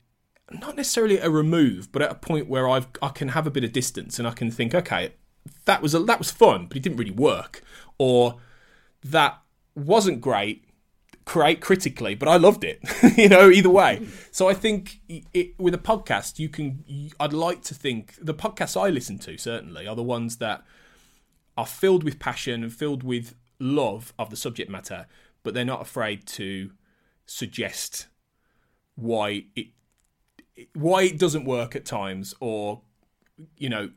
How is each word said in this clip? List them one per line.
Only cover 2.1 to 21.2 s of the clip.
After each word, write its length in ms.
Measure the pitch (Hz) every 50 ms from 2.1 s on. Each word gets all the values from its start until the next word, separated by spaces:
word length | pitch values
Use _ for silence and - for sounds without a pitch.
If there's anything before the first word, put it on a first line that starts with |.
a 60 | -
point 320 | - - - 160 151 - -
where 200 | 131 131 127 127
I've, 200 | 131 131 127 - - -
I 80 | 139 143
can 180 | - - 147 131
have 180 | 120 160 156
a 40 | 151
bit 120 | 135 139
of 100 | 123 123
distance 460 | - 123 123 - - 95 - - - -
and 100 | 117 117
I 40 |
can 180 | 113 - 120 113
think, 240 | 113 - 120 117 165
"Okay, 400 | 180 170 - - 87 87 - - _ _ _ _ _ _ - - - _
that 160 | - 196 -
was 140 | 156 147 156
a, 60 | 170
that 180 | 190 240 233 -
was 120 | 156 -
fun, 360 | - - 233 185 110 90 87
but 100 | - -
it 60 | 135
didn't 160 | 131 185 139 117
really 120 | 113 98
work," 500 | 90 113 143 135 98 85 - - - - - - - - - - -
or 440 | - 135 127 123 120 120 117 120 - - - - _ _ _ _ _ _ _ _ _
"That 380 | - 131 151 160 143 - - - _ _ _ _ _ _ _
wasn't 440 | 147 139 151 208 226 196 185 147 117
great, 440 | - 135 113 101 101 107 - - _ _ _ _ _ _ _ _ _ _ - _ _
great 360 | - - 170 147 156 170 -
critically, 540 | - - 190 185 - 127 127 - 117 98 101
but 120 | 110 - 151
I 80 | 175
loved 260 | 175 165 202 - - 92
it." 160 | 80 - - -
<laughs> 60 | - - - - - -
You 120 | 226 214 202
know, 220 | 196 185 196 190
either 180 | 185 202 190 180
way. 380 | 180 202 175 127 - - 113 - - - - -
So 180 | - - 185 190
I 60 | 196
think 460 | 196 - 220 208 196 202 - - - - -
it, 500 | 170 156 - - - 180 175 180 - -
with 160 | 185 175 175
a 40 | 170
podcast, 600 | - - 226 202 - - - 101 - - - -
you 100 | 156 151
can, 600 | - - 151 139 131 135 - - 139 143 147 151 - -
I'd 120 | 147 147 147
like 260 | 156 165 175 180 - -
to 100 | - 139
think 400 | - - 135 120 110 107 - - -
the 120 | 160 156
podcasts 480 | 151 156 - 220 214 - 165 143 - 185
I 80 | 196 196
listen 300 | 165 123 - - 98 95
to 160 | - - 80
certainly 500 | - - 120 117 110 62 80 85 76 90
are 100 | 104 110
the 60 | 120
ones 340 | 117 123 120 117 117 117 117 -
that 260 | 120 107 101 - - _ _ _ _ _ _ _ _ _ _ _